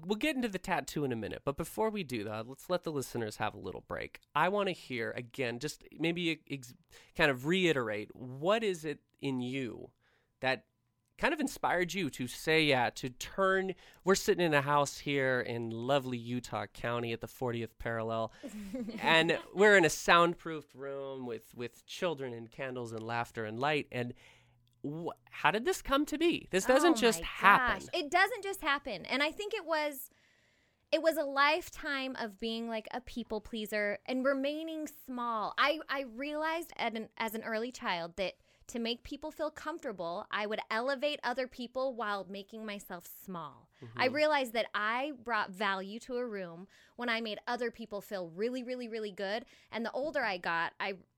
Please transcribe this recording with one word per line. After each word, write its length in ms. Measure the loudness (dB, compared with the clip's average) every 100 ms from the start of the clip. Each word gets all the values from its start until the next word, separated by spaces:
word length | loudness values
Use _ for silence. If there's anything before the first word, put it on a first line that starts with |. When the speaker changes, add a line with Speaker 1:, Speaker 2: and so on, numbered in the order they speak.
| 0
Speaker 1:
we'll 100 | 0
get 200 | 0 0
into 120 | -2
the 120 | -2
tattoo 440 | -2 0 0 0
in 80 | 0
a 60 | 0
minute. 240 | -2 -4
But 140 | -2 -2
before 320 | -4 0 0
we 140 | 0
do 200 | -4 -4 -4
that, 220 | -6 -8
let's 220 | -10 -2
let 140 | -2
the 80 | 0
listeners 460 | -4 -2 -2 -4 -2
have 180 | -4 -4
a 40 |
little 240 | -8 -10 -8
break. 320 | -6 -8 -10 _ 2
I 120 | 2
wanna 240 | 2 0
hear, 400 | -4 -6 -4 -4 -4
again, 400 | -8 -4 -2 -2
just 240 | -6 -8 -14 -4
maybe 400 | -2 0 0 -2 -4
ex-, 260 | -10 -10 -20 _ -20 -8 4
kind 140 | 4
of 160 | 4 2
reiterate, 680 | 4 6 4 2 -2 -4 -10
what 480 | -12 -2 2 2
is 220 | 2 -2 -4
it 140 | -8 _ _
in 200 | -2 0
you 480 | -2 -2 -4 -6 -14 _ _ _ _ _
that 240 | 0 0 -4 _ _ _ _ -2
kind 120 | 0
of 60 | 0
inspired 540 | -2 -2 0 2 0
you 160 | -2 -4
to 180 | -4 -8
say 360 | -4 0 4
yeah, 260 | 4 4 2
to 180 | -2 -8
turn, 680 | -8 -8 0 2 2 0 -6 -14 -2
we're 120 | 4 4
sitting 280 | 4 4
in 100 | 6
a 80 | 4
house 360 | 6 4 4 0
here 440 | -2 2 2 2
in 280 | 0 -4 -4
lovely 480 | -4 2 2 2 -4
Utah 480 | -4 -4 -4 -6 -6
County 400 | -6 -4 -2 -2
at 80 | -4
the 60 | -8
fortieth 500 | -4 -4 -2 -6 -6
parallel, 560 | -4 -4 -2 -2 -4 -6 -14 -12 -10
Speaker 2:
<laughs> 340 | -8 -8 -2
Speaker 1:
and 360 | 4 6 6 2 -2
we're 240 | 6 10 10
in 80 | 8
a 40 |
soundproofed 840 | 4 6 8 8 4 -6 -10 -12
room 540 | -12 -8 -8 -8 -8 -6
with, 260 | -8 -10 -10
with 300 | -10 -10 -16
children 480 | -4 -2 -2 -4
and 160 | -8 -10
candles 420 | -8 -6 -6 -6
and 120 | -6
laughter 420 | -2 -2 -2 -4 -6
and 140 | -2
light, 280 | 2 2 0
and 240 | -2 -4 -6 -18 -20 _ _ _ _
wh-, 300 | -8 -6 -6 -8 _
how 220 | 0 2
did 140 | 4 2
this 180 | -2
come 200 | 0 2 2
to 100 | 2
be? 300 | 2 2 0
This 160 | 2 4
doesn't 280 | 6 6 6
Speaker 2:
Oh 40 |
Speaker 1:
just 200 | 4 4
Speaker 2:
my 60 | -2
Speaker 1:
happen. 520 | 4 8 8 6 0 -2
Speaker 2:
gosh. 40 | -4
It 80 | 2
doesn't 340 | 4 4 2
just 180 | -6 -4
happen. 440 | -2 -2 -2 -8 -2
And 160 | 0
I 100 | 0
think 220 | -2 -6
it 120 | -6 -2
was, 420 | -2 -2 -4 -12 _ _ _ _ _ _ _ _
it 100 | 2
was 140 | 4 2
a 60 |
lifetime 920 | 2 4 4 4 0 -8 -4 -4 -4 -6
of 200 | -8 -6
being, 280 | -4 -4 -4
like, 200 | -6 -6
a 80 | -10
people 380 | -8 -8 -6 -6
pleaser 600 | -6 -8 -4 0 0 -2 -4
and 180 | 0 2
remaining 600 | 2 0 -2 -6 -6 -8 -10 -12
small. 480 | -6 -4 -2 -2 2
I, 180 | 2 2 -2
I 180 | -4 -6 -6
realized 580 | -6 -4 -2 -4 -6 -6
at 220 | -4 -4
an, 120 | -8 -6
as 160 | -6 -6
an 80 |
early 280 | -4 -4 -4
child 420 | -6 -4 -2 -4 -4
that 160 | -4 -6 _ _ -10
to 140 | -4
make 240 | -4 -4
people 260 | -8 -10 -10
feel 220 | -6 -6
comfortable, 760 | -6 -8 -8 -6 -6 -6 -6 -4
I 140 | -2 -2
would 160 | -4 -2
elevate 480 | -2 0 0 0 -2
other 260 | -2 -2 -4
people 440 | -8 -8 -4 -4 -2
while 300 | -4 -4 -6
making 360 | -12 -12 -12 -10
myself 400 | -10 -10 -12 -12 -16 -10
small. 420 | -10 -10 -14 -20 _ -10 0
I 80 | 2
Speaker 1:
Mm-hmm. 100 | 4
Speaker 2:
realized 380 | 4 4 2
that 140 | -2 -2
I 380 | 0 0 0 -2 -6
brought 300 | -4 -2 -2
value 480 | -2 0 0 -4 -10
to 160 | -6 -6
a 100 | -4
room 420 | -6 -8 -12 -18 -20 _ -6
when 140 | -2
I 100 | 0
made 200 | -2 -6 -4
other 260 | -2 -2
people 280 | -6 -8 -10
feel 300 | -6 -8 -6
really, 300 | -2 -2 -2
really, 240 | -4 -6 -6
really 240 | -6 -6
good. 320 | -4 -4 -4 -6 -16 _
And 160 | -6 -4
the 60 |
older 300 | -2 -2 0
I 140 | 0 -2
got, 340 | 0 0 0 -2
I, 140 | -6 -6 -10